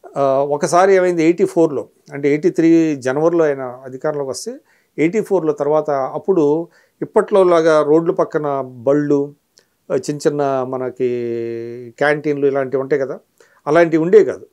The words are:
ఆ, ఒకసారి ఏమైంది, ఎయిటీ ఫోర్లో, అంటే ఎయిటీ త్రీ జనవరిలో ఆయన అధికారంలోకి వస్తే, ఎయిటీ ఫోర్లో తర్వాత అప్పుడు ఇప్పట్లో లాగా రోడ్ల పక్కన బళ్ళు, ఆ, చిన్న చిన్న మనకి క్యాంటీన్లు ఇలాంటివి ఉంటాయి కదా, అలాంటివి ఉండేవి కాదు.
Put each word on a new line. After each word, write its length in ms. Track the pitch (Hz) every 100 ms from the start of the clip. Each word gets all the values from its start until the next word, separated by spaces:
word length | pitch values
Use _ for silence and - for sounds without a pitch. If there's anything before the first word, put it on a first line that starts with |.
| - 370
ఆ, 220 | 139 135
ఒకసారి 560 | 143 147 170 170 190 190
ఏమైంది, 280 | 180 175
ఎయిటీ 220 | 160 170 190
ఫోర్లో, 420 | - 160 131 - _ -
అంటే 160 | 143 143
ఎయిటీ 200 | 151 170
త్రీ 460 | 170 165 165 160 143
జనవరిలో 500 | 123 135 160 170 156
ఆయన 160 | 139
అధికారంలోకి 680 | 127 123 131 131 156 143 135
వస్తే, 280 | 123 - 269 _ _ _ -
ఎయిటీ 240 | 160 185
ఫోర్లో 320 | - 190 156
తర్వాత 360 | 143 147 156 151
అప్పుడు 800 | 139 135 151 170 185 143 156 170 _ _ _
ఇప్పట్లో 420 | 147 226 202 202
లాగా 400 | 185 170 160 156
రోడ్ల 280 | 143 156 165
పక్కన 500 | 185 160 160 147 139
బళ్ళు, 720 | 131 127 117 147 147 143 143 143 _ _ _ _ _
ఆ, 40 | 147
చిన్న 240 | 131 147 156
చిన్న 380 | 147 143 135 127
మనకి 400 | 131 127 120 127 123 120 117 117 117 117 120 120 -
క్యాంటీన్లు 500 | 143 151 151 143 139
ఇలాంటివి 340 | 139 135 135
ఉంటాయి 200 | 135 147
కదా, 180 | 135 175 _ _ _ _ -
అలాంటివి 360 | 156 170 160
ఉండేవి 220 | 165 208 147
కాదు. 220 | 87 -